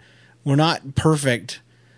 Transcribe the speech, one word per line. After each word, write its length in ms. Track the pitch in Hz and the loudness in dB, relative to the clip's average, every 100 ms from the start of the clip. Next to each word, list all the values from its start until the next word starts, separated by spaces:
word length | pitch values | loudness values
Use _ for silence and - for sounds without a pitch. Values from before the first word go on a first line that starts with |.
| - _ _ _ | -20 _ _ _
we're 120 | 143 139 | 0 2
not 380 | 160 156 135 | 2 0 -4
perfect. 680 | - 160 156 139 117 123 - _ _ _ | -2 0 0 0 -2 -6 -16 _ _ _